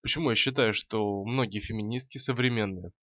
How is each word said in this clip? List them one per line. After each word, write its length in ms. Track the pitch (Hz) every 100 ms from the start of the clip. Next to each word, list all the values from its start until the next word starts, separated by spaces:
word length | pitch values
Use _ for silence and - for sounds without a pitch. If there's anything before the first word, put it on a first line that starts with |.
Почему 280 | - 151 156
я 60 | 113
считаю, 380 | - 127 117
что 500 | 104 - 113 104 101
многие 360 | 101 131 113 104
феминистки 580 | - 107 104 123 131 139
современные — 720 | - 123 123 117 104 92 87 _